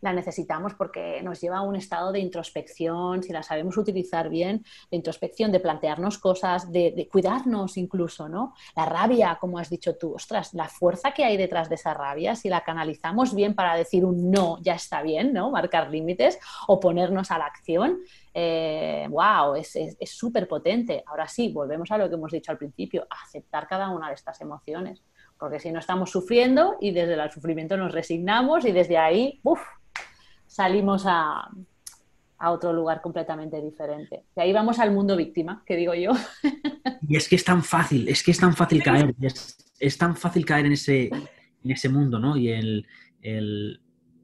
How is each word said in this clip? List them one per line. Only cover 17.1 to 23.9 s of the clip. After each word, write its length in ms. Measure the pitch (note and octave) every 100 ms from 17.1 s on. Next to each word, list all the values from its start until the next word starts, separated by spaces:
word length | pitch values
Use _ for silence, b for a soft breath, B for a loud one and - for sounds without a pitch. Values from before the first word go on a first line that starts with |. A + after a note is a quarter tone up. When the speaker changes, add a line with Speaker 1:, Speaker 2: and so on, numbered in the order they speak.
| F#3+ F#3+
Speaker 1:
a 80 | E3+
la 80 | D3
acción, 540 | - - E3 A#3+ F4+ B B B
eh, 720 | - E3+ E3 D#3+ D#3 D#3 D3+ D3
guau, 460 | D3+ F#3+ G3+ D3
es, 220 | C#3+ D#3 -
es, 200 | D#3 -
es 100 | -
súper 380 | - A#3 A#3 F3+
potente. 560 | D3+ E3 A3 A#3 D3+ -
Ahora 220 | D3+ D#3
sí, 240 | - A#3+
volvemos 400 | D3+ C#3 D#3 E3+
a 60 | G#3+
lo 100 | F#3+
que 80 | E3
hemos 160 | D#3
dicho 180 | D#3+ -
al 80 | D#3
principio, 480 | C#3+ - F#3+ F3 -
a 160 | -
aceptar 440 | - D3 - D3+ D3+
cada 200 | F#3+ G3